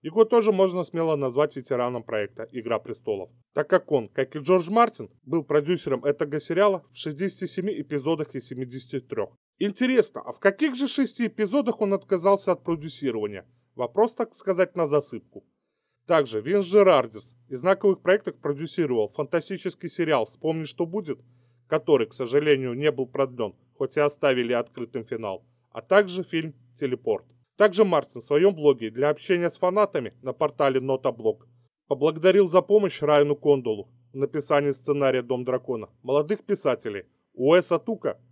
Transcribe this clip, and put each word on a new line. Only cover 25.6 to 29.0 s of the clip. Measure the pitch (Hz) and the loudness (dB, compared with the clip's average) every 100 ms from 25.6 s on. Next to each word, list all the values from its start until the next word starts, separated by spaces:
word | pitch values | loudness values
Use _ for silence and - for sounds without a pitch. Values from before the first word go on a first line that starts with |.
| _ | _
а | 117 | -18
также | _ 196 196 180 | _ 2 2 -6
фильм | 175 165 160 - _ _ | -6 -6 -6 -14 _ _
«Телепорт». | 139 123 - 104 _ _ _ _ | -6 -4 -4 -4 _ _ _ _
Также | 208 180 202 | 2 4 2
Мартин | 160 - 120 | 2 -2 -18
в | - | -2
своём | 147 190 | 2 2
блоге | 170 147 127 110 | 2 2 2 -4
для | 113 | -2